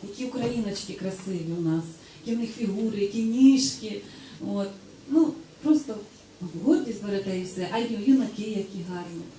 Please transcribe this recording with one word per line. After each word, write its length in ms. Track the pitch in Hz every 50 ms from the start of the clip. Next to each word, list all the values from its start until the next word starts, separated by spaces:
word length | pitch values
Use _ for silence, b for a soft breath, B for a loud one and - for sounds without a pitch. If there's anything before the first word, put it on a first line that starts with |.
| -
які 220 | 196 202 262 254
україночки 680 | 247 254 254 240 240 240 233 214 202 196 - - - 185
красиві 580 | - - 190 185 - - 196 185 170 160 165 170 175
у 20 |
нас, 220 | 170 160 160 165 160 - - - B B B B B
які 120 | 233 226 233
в 20 |
них 120 | 233 220
фігури, 480 | - - 233 196 196 214 226 220 202 202
які 240 | 202 202 220 226 226
ніжки. 760 | 226 226 254 269 269 269 254 - - - - 220 214 202 202 202 B B B B B B B - 196 202
От. 160 | 202 196 196 - - - - - - - -
Ну, 240 | 269 320 320 - - - - - - -
просто 340 | - 294 302 302 - - 220 208 202 - - - - - - - 180 170 160 170 196
гордість 400 | 254 330 - - 240 208 202 208
берете 360 | 202 202 196 196 196 185 180
і 40 | 180
все, 260 | 180 - 185 180 -
а 80 | - 233
ю-, 240 | 240 226 226 202 202
юнаки 380 | 262 269 262 226 214 - 202 214
які 360 | 220 214 196 196 - - 185 170 180
гарні. 320 | 180 180 175 170 170 170 165 - -